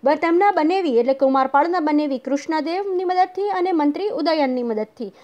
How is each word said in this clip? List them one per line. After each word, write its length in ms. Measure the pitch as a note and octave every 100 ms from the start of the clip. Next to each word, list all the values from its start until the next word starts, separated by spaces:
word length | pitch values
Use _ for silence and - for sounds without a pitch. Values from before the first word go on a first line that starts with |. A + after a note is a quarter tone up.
બ-, 120 | - D4+
તેમના 360 | E4 E4+ G4+
બનેવી 460 | F4+ D4+ F#4+ E4+ A#3
એટલે 160 | A#3+
કુમારપાળના 680 | C4+ C4+ C4+ C4+ C#4 D#4 F4+
બનેવી 380 | D4+ D4 D4+ B3+
કૃષ્ણદેવની 840 | B3+ C#4 - D#4 D4+ F4+ G4+ F4+
મદદથી 460 | F4+ F#4 F#4+ F#4 G4+
અને 220 | F#4+ F#4
મંત્રી 380 | E4 D4 D#4 G4+
ઉદયનની 540 | - D#4 D#4+ C4+ B3+
મદદથી, 500 | A#3+ G#3+ G#3+ - G#3 -